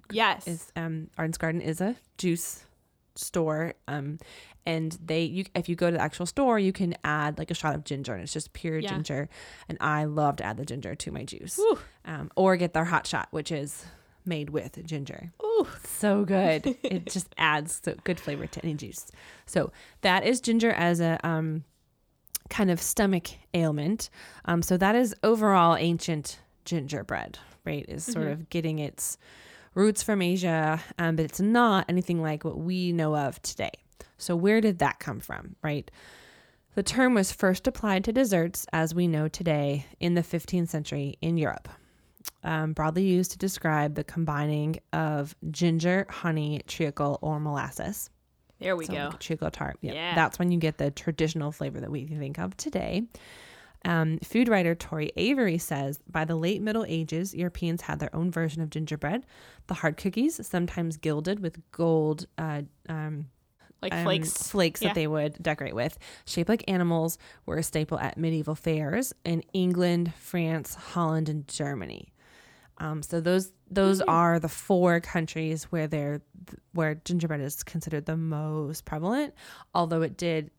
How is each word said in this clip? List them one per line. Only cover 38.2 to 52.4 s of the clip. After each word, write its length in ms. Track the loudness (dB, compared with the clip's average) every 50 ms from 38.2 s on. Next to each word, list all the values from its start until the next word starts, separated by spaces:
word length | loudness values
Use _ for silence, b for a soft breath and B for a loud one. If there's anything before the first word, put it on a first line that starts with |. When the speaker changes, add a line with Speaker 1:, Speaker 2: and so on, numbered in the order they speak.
| 4 4 4 4 2 2 -2 -6 -6 -2 0
Speaker 2:
as 200 | 0 2 2 2
we 120 | 2 2
know 200 | 4 4 2 0
today 580 | 0 -2 -2 0 2 2 2 2 0 0 -2 -4 -8 -6 -2
in 140 | 0 2 2
the 80 | 2 2
fifteenth 460 | 0 -2 -4 -2 0 0 0 0 0
century 460 | -2 -4 -4 -4 -4 -4 -4 -4 -4 -4
in 160 | -2 0 2
Europe, 320 | 2 2 0 -2 -4 -8 -16 -20 b b b b b b b b b -12 -12 -10 _ -4
um, 300 | -2 0 0 0 0 0
broadly 300 | 0 0 2 2 4 4
used 280 | 4 4 4 2 0
to 60 | -2
describe 580 | -4 -4 -4 -2 0 0 2 4 4 2 2 0
the 80 | -4 -6
combining 720 | -4 -2 -2 -2 0 0 0 0 0 0 0 0 0 -2 -4 -6 -4
of 440 | -2 0 0 0 0 -2 -4 -6 -8 -10 -10 -8
ginger, 540 | -2 2 2 4 4 4 4 2 2 2 0 -2
honey, 520 | -6 -4 -2 0 0 0 0 -2 -2 -4 -6
treacle, 500 | -6 -4 -2 -2 -2 0 0 0 0 0 -2
or 180 | -2 -2 -2 -2
molasses. 720 | -2 -2 -2 -4 -4 -6 -6 -6 -6 -6 -6 -8 -10 -12 _ _ _ _ _ _ _ _ _ -6
Speaker 1:
There 160 | -4 -2 -2
we 80 | -2 -4
Speaker 2:
So, 80 | -4 -4
Speaker 1:
go. 60 | -4 -4
Speaker 2:
like 80 | -6 -8
a 20 |
treacle 340 | -8 -6 -6 -4 -2 -4 -4
tart. 260 | -4 -4 -6 -6 -6 -8
Yeah. 120 | -8 -8 -6
Speaker 1:
Yeah. 220 | -6 -4 0 2
Speaker 2:
That's 240 | 4 4 4 2 2
when 120 | 2 2
you 60 | 2
get 200 | 2 2 0 0
the 120 | 0 -2 -2
traditional 600 | -2 -4 -4 -2 0 0 0 0 0 -2 -4 -4
flavor 280 | -4 -6 -6 -6 -6 -6
that 100 | -6 -6
we 160 | -6 -6 -6
think 320 | -6 -6 -6 -6 -6 -6
of 160 | -6